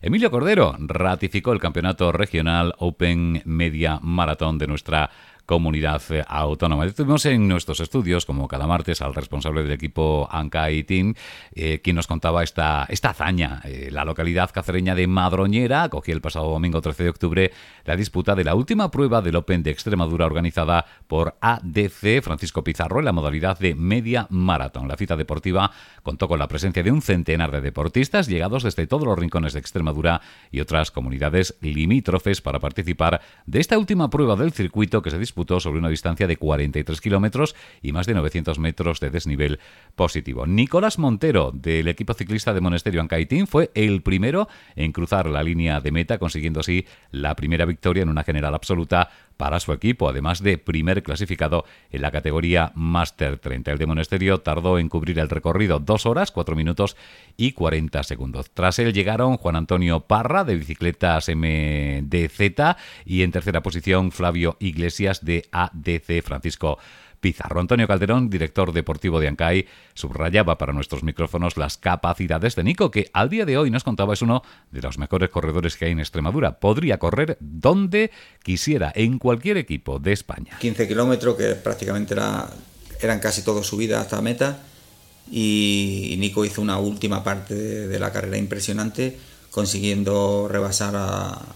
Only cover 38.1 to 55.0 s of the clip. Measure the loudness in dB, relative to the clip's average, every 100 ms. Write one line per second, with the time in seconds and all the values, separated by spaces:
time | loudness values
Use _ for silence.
38.1 | 0 0 -2 -4 -2 -2 0 -4 -2 -4
39.1 | -4 -4 -2 0 -2 -10 -20 -18 -2 0
40.1 | 0 -6 -6 0 2 4 2 2 2 0
41.1 | 2 2 2 2 -2 -2 0 0 -2 -4
42.1 | -4 -2 -2 0 0 2 0 0 -2 0
43.1 | -2 0 0 2 2 2 2 2 2 2
44.1 | 2 2 0 -4 -8 -16 -4 -2 -2 0
45.1 | 0 0 0 0 0 0 0 0 -2 0
46.1 | -2 -2 -4 -4 -2 0 -2 -2 -18 _
47.1 | -4 -4 -2 -2 0 0 0 0 2 2
48.1 | 0 -2 -2 -2 -4 -2 -2 2 0 0
49.1 | -10 _ -8 -4 -4 -2 0 0 0 -2
50.1 | 0 -2 0 0 0 -2 0 2 0 -2
51.1 | -6 -4 -2 0 0 -4 -20 _ -6 -4
52.1 | -2 -2 0 2 2 2 0 0 2 0
53.1 | -2 -4 -4 -6 -6 -4 -2 0 0 0
54.1 | 0 2 2 0 0 2 2 2 -2